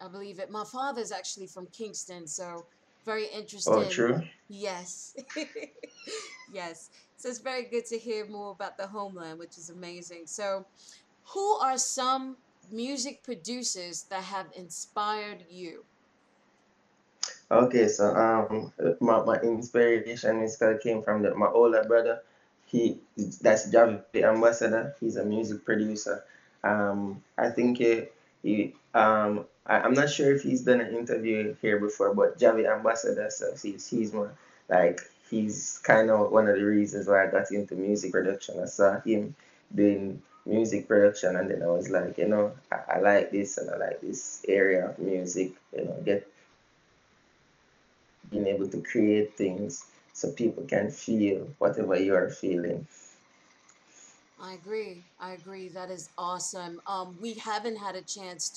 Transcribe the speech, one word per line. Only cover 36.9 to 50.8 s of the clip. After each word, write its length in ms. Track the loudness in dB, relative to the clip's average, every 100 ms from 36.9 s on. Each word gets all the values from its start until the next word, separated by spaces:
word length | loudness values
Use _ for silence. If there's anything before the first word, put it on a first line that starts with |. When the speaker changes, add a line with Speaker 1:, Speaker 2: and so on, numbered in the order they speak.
| 0 4
Speaker 2:
why 200 | 4 6
I 40 |
got 200 | 2 0
into 240 | -4 -4 -4
music 360 | -2 0 0
production. 480 | 0 0 -2 -6 -8
I 60 | -4
saw 340 | 2 4 4
him 340 | 0 0 -2 -10 _ _ -6
doing 480 | 2 4 4 -2 -8 -14 _ -2
music 400 | 0 0 -2 4
production, 480 | 6 6 6 0 0
and 140 | -2
then 120 | -2
I 60 | 0
was 220 | 0 2
like, 260 | 0 0 -2
you 100 | 2
know, 280 | 2 2 -2 -8
I, 240 | -6 -2 2
I 40 |
like 320 | 4 4 4
this, 260 | -2 -2 -4
and 100 | -6
I 80 | -4
like 240 | -4 -6
this 420 | -8 -10 -10 -8 2
area 420 | 4 6 4 0
of 80 | -4
music, 560 | -4 -2 -2 -2 -4 -6 _ -8
you 100 | -6
know, 160 | -4
get, 240 | 0 -2 -2 _ _ _ _ _ _ _ _ _ _ _ _ _ _ _ _ _ _ _ -8
being 160 | -2 0
able 200 | 0 -2
to 120 | -6
create 520 | -4 2 4 4 2 -2
things 540 | -2 -2 -6 -10 -18 _ _
so 180 | -6 -6
people 320 | -2 -2 -2 -2
can 240 | -2